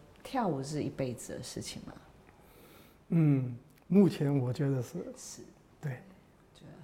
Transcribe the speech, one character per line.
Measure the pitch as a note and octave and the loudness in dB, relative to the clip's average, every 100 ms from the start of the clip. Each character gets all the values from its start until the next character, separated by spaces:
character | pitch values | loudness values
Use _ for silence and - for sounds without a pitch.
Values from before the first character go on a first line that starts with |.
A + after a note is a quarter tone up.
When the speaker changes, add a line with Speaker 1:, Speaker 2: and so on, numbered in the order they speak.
| - - | -20 -20
Speaker 1:
跳 | - C4+ G#3 | -6 -2 -2
舞 | C#3 | -2
是 | C3+ D3+ | -4 -4
一 | C3+ | -4
辈 | - C3 | -4 -4
子 | A#2 - | -6 -10
的 | - | -10
事 | - - | -10 -10
情 | - - - | -10 -12 -14
吗？ | - - - - - - - - - - - - | -18 -20 -20 -20 -20 -20 -20 -20 -20 -20 -18 0
Speaker 2:
嗯， | E3 D#3 C#3 B2+ A#2+ - - - | 4 6 4 2 -6 -16 -16 2
目 | F#3 F#3 | 6 6
前 | - C#3+ C#3+ | 6 2 2
我 | B2 | 2
觉 | A#2 C#3 | 0 0
得 | C3+ | 0
是。 | A#2 F3 - - | -2 -8 -12 -14
Speaker 1:
是。 | - - - - - - | -16 -16 -20 -20 -20 -12
Speaker 2:
对。 | D3+ B2 - - - - - | -10 -10 -14 -20 -20 -20 -20
Speaker 1:
觉 | - - | -20 -20
得 | - | -20